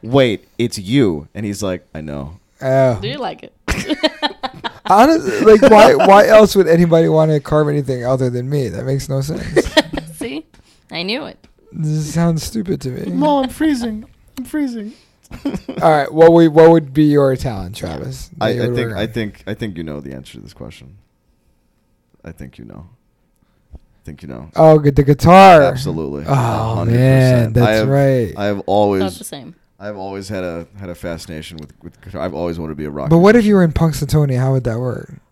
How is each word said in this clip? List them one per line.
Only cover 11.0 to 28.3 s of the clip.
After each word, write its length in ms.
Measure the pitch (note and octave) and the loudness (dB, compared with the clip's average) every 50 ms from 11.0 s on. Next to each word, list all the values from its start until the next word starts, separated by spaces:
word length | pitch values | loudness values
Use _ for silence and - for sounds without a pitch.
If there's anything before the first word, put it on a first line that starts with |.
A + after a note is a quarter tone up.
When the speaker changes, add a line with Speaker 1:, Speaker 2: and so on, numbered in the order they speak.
| E3+ | -8
Speaker 3:
knew 220 | F#3+ A3 C4+ D#4 | -6 -6 -8 -8
it. 220 | - - _ _ _ _ _ _ _ | -12 -16 _ _ _ _ _ _ _
Speaker 2:
This 420 | - - D#3 D3+ D3+ D#3 D#3 D3+ C#3+ | -10 -8 -6 -4 -4 -4 -6 -6 -4
sounds 300 | E3 E3+ E3+ E3 D#3+ - | -2 0 0 -2 -2 -6
stupid 380 | - - A3+ G3+ F3+ F3+ C#3 | -8 -8 -8 -6 -6 -6 -6
to 80 | C3 C3 | -6 -10
me. 220 | B2+ - - - | -10 -10 -10 -8
Speaker 1:
"Mo, 320 | F3 C4 D4 D4+ D4 C#4 C4 | -4 -2 0 0 0 0 -2
I'm 60 | B3+ | -4
freezing. 560 | - - D4+ D#4+ D4 B3 A#3 A#3 G#3+ G#3+ A3+ - _ _ _ _ _ - | -6 -4 -2 -2 -2 -2 -6 -8 -10 -10 -14 -18 _ _ _ _ _ -16
I'm 60 | B3+ | -16
freezing." 480 | A#3 - D4+ D4 C4+ A#3+ A3+ G#3 G#3+ C4+ _ _ _ _ _ _ _ | -10 -6 -6 -6 -6 -8 -10 -14 -14 -16 _ _ _ _ _ _ _
<laughs> 140 | - - - C#4+ - F3+ - - C4+ - | -20 -10 -10 -8 -8 -8 -12 -12 -10 -2
Speaker 2:
All 80 | - E3 | 0 0
right, 220 | D#3 D3+ C#3 - | 0 0 -2 -4
what 220 | - D#3 E3 E3 E3 | 2 6 6 6 8
would, 160 | E3+ E3 E3 D3 | 6 4 4 6
what 160 | D#3+ D#3+ E3 | 6 6 8
would 220 | E3+ E3 D#3 C3+ C3 | 6 4 2 -2 -2
be 120 | D3 D3+ | 0 2
your 280 | D3+ D3 D3 C#3 C3+ C3 B2+ | 2 4 2 2 2 0 -2
talent, 400 | - C3+ A2+ G2 F#2 F2+ G#2 - | -6 -8 -8 -8 -12 -12 -12 -12
Travis, 500 | - F#2 D#2+ C#2+ - C3 C3 - - - - - | -12 -10 -10 -10 -10 -12 -12 -14 -16 -18 -10 -6
that 60 | G#2+ | -4
Speaker 1:
I, 60 | A2 | -4
Speaker 2:
you 140 | A2+ A#2+ A#2+ | -2 -2 -4
Speaker 1:
I 40 | A#2+ | -4
Speaker 2:
would 80 | B2 | -4
Speaker 1:
think, 140 | A#2+ B2 A#2 | -4 -4 -6
Speaker 2:
work 80 | A2 G2 | -6 -6
Speaker 1:
I 40 | G#2+ | -8
Speaker 2:
on? 40 | A#2 A2+ | -6 -6
Speaker 1:
think, 300 | A#2+ A2+ G#2 - - _ - | -8 -8 -8 -10 -14 _ -12
I 60 | G#2 | -10
think 240 | - A#2+ G#2+ F#2 E2 | -8 -8 -10 -10 -10
you 60 | E2+ | -12
know 160 | D#2+ D2 D2 | -10 -12 -12
the 120 | C#2+ C#2 C2+ | -12 -14 -16
answer 200 | C2 C2+ - - | -16 -18 -20 -20
to 80 | A#1+ | -20
this 120 | G1+ - - | -20 -20 -20
question. 440 | - - A#1+ - - - C2+ F#2 G2+ _ _ _ _ _ _ _ _ _ _ _ _ _ _ _ _ _ _ _ _ _ _ _ _ _ | -20 -20 -20 -20 -20 -20 -20 -20 -20 _ _ _ _ _ _ _ _ _ _ _ _ _ _ _ _ _ _ _ _ _ _ _ _ _
I 80 | - E2 | -20 -18
think 240 | _ - C2+ _ _ | _ -20 -20 _ _
you 80 | A#1 | -20
know. 240 | A1+ G1+ G1+ D#2+ F2+ _ _ _ _ _ _ _ _ _ _ _ _ _ _ _ _ - | -20 -20 -20 -20 -20 _ _ _ _ _ _ _ _ _ _ _ _ _ _ _ _ -20
I 300 | - _ _ _ _ _ | -20 _ _ _ _ _
think 180 | - D2+ - | -20 -20 -18
you 60 | - D2 | -18 -18
know. 220 | C2 A#1+ C2 E2 _ - | -16 -16 -18 -14 _ 2
Speaker 2:
Oh, 200 | D#3+ D#3 D#3 D3+ | 4 6 6 6
gu-, 120 | D3 C#3+ | 4 2
the 120 | C#3 C#3 C#3+ | 2 2 2
guitar. 580 | C3+ D3 - - E3 F3 F#3+ G3 G3 F3+ D#3+ | 2 2 2 4 6 8 10 10 10 8 8
Speaker 1:
Absolutely. 640 | C#3+ C3 C3+ B2+ C3+ - E2 D#2+ - C#3 C#3+ C#3+ D#3 - | 4 4 0 -4 -6 -6 -6 -6 -8 -8 -8 -10 -6 -2
Speaker 2:
Oh, 40 | C#3+ | -2
Speaker 1:
A 420 | C#3 A#2+ A2+ A2 A2 A2 A2 A2+ | -2 -2 -2 -4 -4 -4 -4 -4
hundred 160 | A2+ - A2 | -4 -2 0
Speaker 2:
man, 400 | A2+ A#2+ B2+ C3 C3+ C3 C3 B2+ | 0 2 4 4 4 4 4 4
Speaker 1:
percent. 220 | B2+ A#2+ A#2 A2 A2 | 2 2 0 0 0
Speaker 2:
that's 140 | A#2+ A#2+ A2 | 2 2 2
Speaker 1:
I 60 | A2 | 2
have, 120 | A2 A2 C3+ | 0 0 0
Speaker 2:
right. 460 | C3+ C#3 C#3+ C#3 C3+ B2+ A#2 F#2+ | 0 0 2 2 0 0 -2 -4